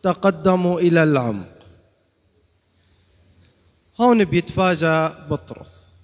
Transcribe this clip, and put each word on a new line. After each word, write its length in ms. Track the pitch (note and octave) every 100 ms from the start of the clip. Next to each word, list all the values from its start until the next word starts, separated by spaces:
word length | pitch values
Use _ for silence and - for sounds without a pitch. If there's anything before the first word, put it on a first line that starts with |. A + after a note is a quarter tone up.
تقدموا 760 | F#3+ F3 G3 D#3+ F#3 F#3 F3+ F3
إلى 220 | F3 E3
العمق. 500 | D#3 C#3 A#2+ G2+ F2 - - _ _ _ _ _ _ _ _ _ _ _ _ _ _ _ _ _ _ _ _ _ _ -
هون 240 | B3 A#3
بيتفاجأ 1000 | F3+ E3 E3+ - F#3 E3 D#3+ D#3+ D#3+ - D3+
بطرس 580 | D3+ - B2+ - - - _